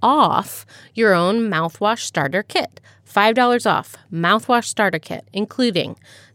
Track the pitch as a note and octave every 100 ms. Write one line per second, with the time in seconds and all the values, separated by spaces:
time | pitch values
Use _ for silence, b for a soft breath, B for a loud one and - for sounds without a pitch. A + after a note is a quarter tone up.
0 | A3+ D4+ F#3 - - - - B B A3
1 | A3 F3 F3+ A3+ A3 D#3+ E3 - G#3 A3+
2 | - E3+ C#3 F#3 - - - - b b
3 | _ G3+ G#3+ A3+ B3 A#3+ A3 D#3 - -
4 | - E3 E3+ A3 - A#3+ - - G3 E3
5 | - - - G3 G#3+ - A#3+ F3 - -
6 | b b b